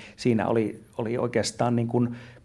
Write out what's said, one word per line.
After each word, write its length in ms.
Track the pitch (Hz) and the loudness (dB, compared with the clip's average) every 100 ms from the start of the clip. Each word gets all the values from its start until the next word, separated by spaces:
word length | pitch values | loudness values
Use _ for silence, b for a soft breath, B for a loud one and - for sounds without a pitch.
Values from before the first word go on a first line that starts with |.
| B - | B -2
siinä 320 | 127 110 92 | 2 2 2
oli, 320 | 117 110 - - - | 2 0 -4 -10 -6
oli 200 | 113 123 | -4 -2
oikeastaan 580 | 120 117 98 - 120 120 | 0 0 0 0 2 2
niin 120 | 117 | 2
kuin 280 | 120 120 B B B | 2 0 B B B